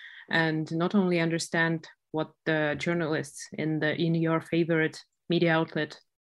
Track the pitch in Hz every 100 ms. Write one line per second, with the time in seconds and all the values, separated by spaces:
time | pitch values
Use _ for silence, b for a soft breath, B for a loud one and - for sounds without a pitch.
0 | B B - 165 160 156 156 165 180 208
1 | 180 175 165 165 - 170 165 165 - -
2 | _ 156 151 _ - 156 151 143 175 170
3 | 151 151 139 - - - 156 156 151 -
4 | 165 165 165 160 - 165 165 160 156 -
5 | - _ - 175 170 160 165 160 151 -
6 | _ _